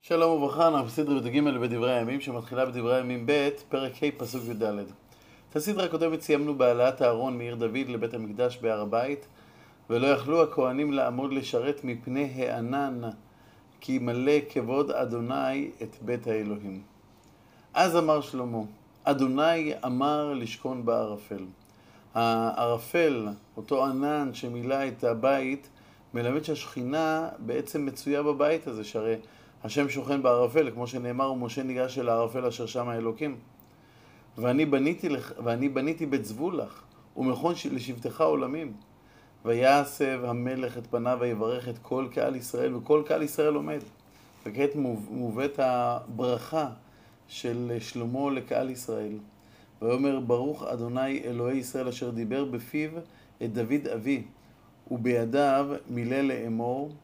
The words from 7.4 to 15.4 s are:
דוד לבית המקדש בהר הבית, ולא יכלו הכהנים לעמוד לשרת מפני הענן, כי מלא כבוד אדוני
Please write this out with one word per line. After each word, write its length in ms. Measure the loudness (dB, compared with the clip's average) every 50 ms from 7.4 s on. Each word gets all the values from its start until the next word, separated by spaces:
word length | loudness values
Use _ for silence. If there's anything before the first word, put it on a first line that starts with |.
| -4 -6 -2
דוד 340 | -2 -2 0 0 -2 -4 -2
לבית 240 | -2 -2 -2 -4 -4
המקדש 440 | -6 -6 -6 -2 0 0 0 0 0
בהר 200 | 0 0 0 0
הבית, 460 | 0 0 2 2 2 0 -4 -6 -8 -18 -20 -20 -20 -20 -20 -20 -20 -20 -20 _ -4 0
ולא 180 | 2 4 6
יכלו 360 | 4 4 4 2 2 6 6 6
הכהנים 500 | 6 4 2 2 2 2 0 0 0 2
לעמוד 400 | 2 2 0 0 -2 -2 -2 -2
לשרת 500 | -4 -2 0 -2 0 0 0 -2 -2 -4
מפני 500 | -6 -6 -6 -6 -4 -2 -2 -2 -2 -2
הענן, 680 | -4 -2 -2 -2 -2 -2 -2 -2 -2 -2 -2 -4 -6 -8 -8 -10 -12 -20 -20 -20 -20 -20 -20 -20 -20 -20 -20 -20 -14
כי 180 | -4 -2 -2 0
מלא 320 | 0 0 0 2 4 4 4 4 2 0
כבוד 420 | -4 -4 -2 0 0 0 0 0
אדוני 800 | 0 -2 -2 -2 -2 -4 -2 -2 -2 -2